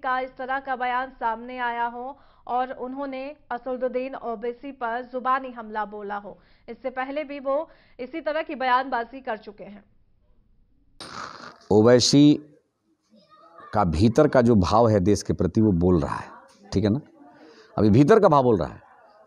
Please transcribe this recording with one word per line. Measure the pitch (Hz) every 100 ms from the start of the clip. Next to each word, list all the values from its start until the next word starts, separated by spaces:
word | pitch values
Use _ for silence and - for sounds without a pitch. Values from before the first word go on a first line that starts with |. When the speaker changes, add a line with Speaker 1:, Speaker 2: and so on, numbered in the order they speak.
Speaker 1:
का | 262 254
इस | 262 262
तरह | 254 262
का | 277 254
बयान | 247 247 262
सामने | 254 233 226 240 254
आया | 240 233 240
हो | 240 254 277 _ _ -
और | 240 254
उन्होंने | 262 247 262 277 262 269 302 _
असदुद्दीन | 240 254 254 254 247 262
ओवैसी | 269 233 226 240 240 285
पर | 269 233 233
जुबानी | 247 254 254 262 262
हमला | 233 220 214
बोला | 208 208 202 202
हो। | 202 - _ _ -
इससे | 233 269
पहले | 254 262 277
भी | 285 285
वो | 269 277 320 _ _ -
इसी | 254 320
तरह | 311 302
की | 320
बयानबाजी | 277 254 247 269 247 233 269
कर | 262 220
चुके | 214 202
हैं। | 196 202 _ _ _ _ _ _ _ _ _ _ _ _ - - - - - - _
Speaker 2:
ओवैसी | 104 110 123 113 143 147 147 - _ _ _ _ _ _ _ _ _ _ - -
का | 104
भीतर | 98 78 113 113 147
का | 135
जो | 117
भाव | 117 87 104 120
है | 104
देश | 90 98
के | -
प्रति, | 87 90 110
वो | 107
बोल | 87 87 90
रहा | 67 55
है, | - - - _ -
ठीक | 98
है | 104
ना? | 120 - _ - - - - _ -
अभी | 107
भीतर | 104 143 220
का | 196
भाव | 147
बोल | 127 107
रहा | 69
है। | 55 - _ _ _